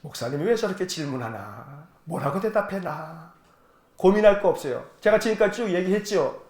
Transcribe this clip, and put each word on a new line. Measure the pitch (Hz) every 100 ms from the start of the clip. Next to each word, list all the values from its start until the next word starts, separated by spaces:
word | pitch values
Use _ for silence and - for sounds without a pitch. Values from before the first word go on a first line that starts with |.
목사님이 | 147 - 120 143
왜 | 175 226
저렇게 | 214 185 185
질문하나? | 175 147 131 117 113 101 104 123 143 160 _
뭐라고 | - 170 143 190
대답해나? | 214 214 202 196 175 151 156 165 - _ _ _ _ _ _ _
고민할 | 185 208 208 202
거 | 190
없어요. | 160 143 120 - -
제가 | - 214
지금까지 | 226 214 214 202
쭉 | 226
얘기했죠. | 180 185 202 202 196 135 - -